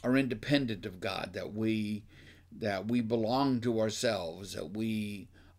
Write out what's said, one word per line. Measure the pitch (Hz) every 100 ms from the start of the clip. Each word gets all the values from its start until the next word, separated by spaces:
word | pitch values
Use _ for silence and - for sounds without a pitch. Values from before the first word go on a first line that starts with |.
are | 123 131
independent | 131 113 131 143 127 98
of | 104 92
God, | 101 90 92
that | 92 95
we, | 104 110 110 104 107 - - - - -
that | - 110 95 104
we | 123
belong | 110 117 110 127 139 123
to | 120 113
ourselves, | 110 101 120 101 85 87 95
that | 92 80 107
we | 113 110 104 101 - - -